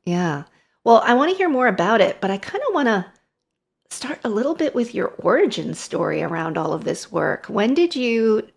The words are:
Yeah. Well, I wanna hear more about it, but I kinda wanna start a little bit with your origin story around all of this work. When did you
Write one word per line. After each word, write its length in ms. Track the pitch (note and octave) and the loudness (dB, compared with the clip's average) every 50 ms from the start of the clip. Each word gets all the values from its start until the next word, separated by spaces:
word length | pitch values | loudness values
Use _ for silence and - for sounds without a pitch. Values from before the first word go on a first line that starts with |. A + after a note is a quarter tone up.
| _ | _
Yeah. 400 | F3 F3 F3 F3+ E3+ D3+ C#3+ D#3 - _ _ _ _ _ _ - | -4 -2 0 0 -2 -2 -4 -8 -12 _ _ _ _ _ _ 4
Well, 180 | A#3 A#3 A3 - | 6 6 6 6
I 100 | - A#3+ | 6 4
wanna 180 | B3 C#4 E4 F#4+ | 4 2 2 0
hear 160 | F#4+ F#4+ F4 | 0 0 0
more 180 | D4 B3 B3+ A#3+ | 2 2 2 2
about 340 | G3 F#3 E3+ F#3 A3+ A3+ | 2 2 2 2 4 4
it, 200 | F#3+ - - - | 4 2 2 0
but 80 | - F#3+ | -4 -4
I 80 | G3 G3 | -4 -4
kinda 280 | - - - G4+ C#5 C#5 | -6 -8 -8 -4 -2 -2
wanna 400 | G#4 E4+ C#4+ A#3 A3 G3 F3+ - - _ _ _ _ _ _ _ _ _ _ _ _ _ _ _ | 0 0 2 2 2 0 -2 -6 -12 _ _ _ _ _ _ _ _ _ _ _ _ _ _ _
start 280 | - - - B3+ D4+ - - | -16 -12 -10 -10 -8 -6 -6
a 60 | B3 | -4
little 240 | G#3 G#3 A#3+ C#4 E4 | -2 0 0 -2 -2
bit 220 | - D#4+ D4 - | -2 -2 -2 0
with 180 | B3+ A#3+ A3+ - | -2 -4 -4 -4
your 140 | - - - - - | -4 -4 -4 -6 -4
origin 560 | - - G#3+ C#4+ G4+ C#4+ - - D#3 D#3 D#3+ | 0 0 2 4 2 2 0 -2 -6 -6 -8
story 480 | E3 - - - E3 E3 D#3 D#3 D#3 | -10 -8 -6 -4 -4 -2 -2 -2 -2
around 380 | D#3 E3 E3 E3 D#3+ D#3+ D#3+ E3 | -4 -4 -4 -4 -4 -4 -4 -4
all 140 | D#3+ D#3+ D#3 | -2 -2 -4
of 100 | E3 - | -4 -4
this 280 | - E3 - - - | -6 -6 -6 -8 -8
work. 360 | - E3+ D#3 D3+ - - - - | -4 -2 -2 -2 -2 -4 -6 -6
When 260 | G#3 G3+ G3+ A3+ C4+ | -2 0 0 2 2
did 220 | D#4+ F4 E4+ E4+ | 2 2 2 0
you 520 | C4+ B3+ A#3+ A3+ A3+ A3+ A3+ G#3+ G#3+ A3+ - _ | -2 -2 0 0 2 2 2 2 0 -2 -6 _